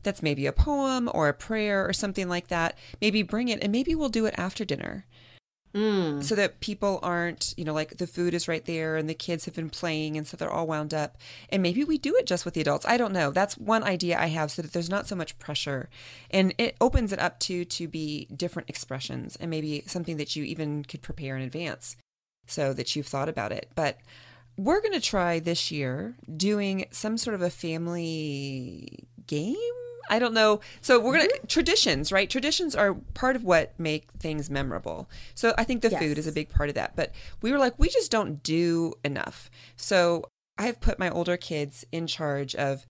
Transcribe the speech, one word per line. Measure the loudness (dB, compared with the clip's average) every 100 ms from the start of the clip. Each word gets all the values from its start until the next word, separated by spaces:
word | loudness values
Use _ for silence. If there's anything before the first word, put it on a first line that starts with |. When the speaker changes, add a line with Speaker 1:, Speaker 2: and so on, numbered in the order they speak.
Speaker 1:
that's | -2 -2
maybe | 0 0 0
a |
poem | 2 4 4 2 0 0
or | 2 2
a |
prayer | 0 -4 -2 0 0 0
or |
something | 0 -2 -2 -2
like | -4 -2
that, | -2 -2 -4 -16 -2
maybe | 4 4
bring | 4 0 0
it, | 0
and | 2
maybe | 2 2 2
we'll | 2
do | 2 0
it | 0
after | -4 -4 -4
dinner." | -4 -4 -8 -12 -20 -20 -20 _ _ _
Speaker 2:
Mm. | 0 2 4 2 0
Speaker 1:
So | 2 2
that | 2 0
people | -8 -2 0 0
aren't, | -2 -2 -2 -2 -6 -4
you | -4
know, |
like, | -2 -4 -6
the | -6
food | 0 0
is | 0 -2
right | -4
there | -2 -4 -2 -2
and | -2
the |
kids | -4 -4 -4
have | -4 -6
been | -8
playing, | -4 -2 -2 -2 -4
and | -6
so | -6
they're | -4
all | -2 -2
wound | -2 -2
up. | -2 -4 -6 -20 -20 -2
And | 2
maybe | 2 2
we | 2 0
do | 2 2
it | 2
just | 0 0
with |
the | 0
adults. | 0 0 2
I | 2
don't | 2
know. | 2 2
That's | 2 2 0
one | 0 2
idea | 2 0 0 2
I | 0
have, | 0 -2
so | -4
that | -4
there's | -4 -2
not | -2 -2
so | -4
much | -6 -10
pressure. | -6 -6 -4 -4 -6 -16 -20 -20 -2
And | 4 4 4
it | -2 4
opens | 4 4 2
it | 0
up | -2 -2
to, | -4 -4 -4
to | -6 -6
be | -4 -4 -6 -8
different | -6 -6 -6 -8
expressions | -6 -6 -6 -6 -6 -8 -8
and | -4
maybe | -4 -4 -6 -4
something | -6 -4 -4
that | -4 -4
you | -6
even | -4 -4 -4 -6
could | -12
prepare | -10 -8 -6 -6
in |
advance | -6 -6 -8 -6 -8 -10 _ _ _ _ -8
so | 0 0
that | 0 -2 -4
you've | -4
thought | -4 -2
about | -2 -4
it. | -4 -6 -2
But | -2 -2 -14 -20 -20 -20 -18 -4
we're | 2 4
gonna | 2 0
try | 0 2 2 2
this | 0 -2 -2
year | -2 -2 -2 -6 -10 -12 -2
doing | 2 2 0 -2 -4
some | -2 -2 0
sort | 0
of | 0
a | -2
family | -2 -4 -2 -2 -4 -4 -4 -4 -4 -6 -6 -8 -12 -14 -16 -20 -20 -6
game | -2 -2 -2 -4 -6 -10 -14 0
I | 2
don't | 4
know. | 6 6 6 0 -6
So | 6 6
we're | 8
gonna, | 4 4
Speaker 2:
Mm-hmm. | 2 0
Speaker 1:
traditions, | 2 4 4 4 2 2
right? | 2 2
Traditions | 0 0 0 0 4
are | 2 2 -6
part | 0 2 2
of |
what | 6 4 4 -2
make | -2 -2 -4 -8
things | -4 -2 -2
memorable. | -2 -2 -4 -6 -8 -10 -14 -14
So | 0 2 2
I |
think | 0 2
the | 2
food | 2 0 0
is | -2
a |
Speaker 2:
Yes. | -4
Speaker 1:
big | -2
part | -2 0
of | -2
that. | -4 -2
But | -4 -6 -14 -6
we | -2
were | 2
like, | 2 4
"We | 4
just | 4 2
don't | 2 2 -4
do | 0 2 4 2 0 -4
enough." | -6 -4 -6 -10 -18 -20 -20 -6
So | 2 6 6 4 -2 _ _ -4
I | -4
have | 2
put | 2 4
my | 0
older | 0 0 0
kids | -2 -4 -4 -6 -6
in | -6 -4
charge | -2 -2 -2 -4 -2
of | -2 -2